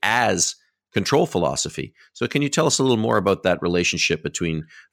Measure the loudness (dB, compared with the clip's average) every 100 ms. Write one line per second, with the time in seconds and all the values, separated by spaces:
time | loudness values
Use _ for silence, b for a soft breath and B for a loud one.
0 | 0 2 2 0 -2 -4 _ _ _ -4
1 | 2 2 2 0 0 -2 -6 -8 -12 b
2 | b -8 -4 -2 -2 0 0 2 2 2
3 | 2 2 2 2 0 0 0 0 0 0
4 | -2 -2 -4 -4 -4 -4 -8 B B